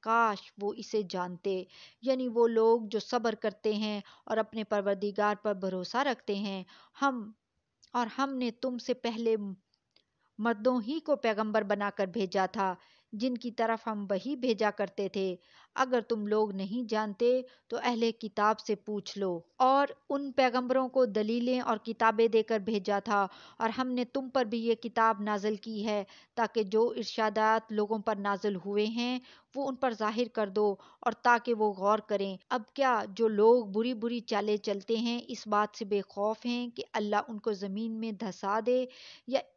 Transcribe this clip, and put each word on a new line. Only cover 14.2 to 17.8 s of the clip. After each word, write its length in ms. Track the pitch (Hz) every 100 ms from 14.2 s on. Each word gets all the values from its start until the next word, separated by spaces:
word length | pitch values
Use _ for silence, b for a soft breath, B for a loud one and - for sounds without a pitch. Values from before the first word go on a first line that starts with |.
| 226 285
भेजा 320 | 247 214 214
करते 380 | 208 202 - 196 202
थे। 240 | 190 175 b b b -
अगर 260 | 262 247
तुम 240 | 226 226 208
लोग 260 | 214 214
नहीं 320 | 190 190 233 233
जानते, 420 | 214 214 196 240 254 254 B _
तो 80 |
अहले 320 | 233